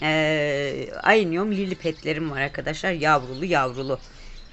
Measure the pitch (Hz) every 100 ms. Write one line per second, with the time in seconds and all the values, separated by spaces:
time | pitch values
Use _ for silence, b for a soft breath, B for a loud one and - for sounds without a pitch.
0 | 156 156 156 156 147 139 139 131 127 -
1 | - 220 175 170 214 196 190 180 165 156
2 | 147 156 160 135 139 - 139 156 196 170
3 | 151 147 127 131 180 151 127 123 135 127
4 | B B B B -